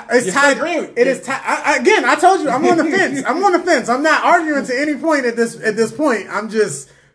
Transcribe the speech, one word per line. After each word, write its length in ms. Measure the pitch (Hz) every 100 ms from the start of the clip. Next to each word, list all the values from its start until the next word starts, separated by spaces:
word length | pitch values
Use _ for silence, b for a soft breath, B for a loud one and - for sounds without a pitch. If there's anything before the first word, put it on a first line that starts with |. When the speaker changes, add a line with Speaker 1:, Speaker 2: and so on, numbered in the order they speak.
| -
Speaker 1:
it's 140 | 240 185
Speaker 2:
you're 60 |
still 0 |
Speaker 1:
tied. 240 | 220 285 240
Speaker 2:
agreeing 240 | 311 320
with 160 | 202 233
Speaker 1:
It 80 | 269
Speaker 2:
me. 40 |
Speaker 1:
is 120 | 247 240
tied. 160 | 262 208
I, 160 | 285
I, 140 | 254 277
again, 260 | 247 440
I 120 | 247 302
told 260 | 359 381
you, 80 | 285
I'm 160 | 254 359
on 100 | 339
the 60 |
Speaker 2:
<laughs> 140 | 302 381
Speaker 1:
fence. 260 | 302 269 226
I'm 160 | 311
on 120 | 403
the 60 | 349
fence. 280 | 359 330 220
I'm 160 | 254
not 220 | 311 269 247
arguing 400 | 349 311 277 214
to 120 | 247
any 180 | 302 277
point 280 | 320 294 247
at 120 | 220
this, 200 | 226 -
at 160 | 214 214
this 160 | 226
point. 340 | - 302 214 180
I'm 200 | 185 220
just 400 | 220 196 139 - b b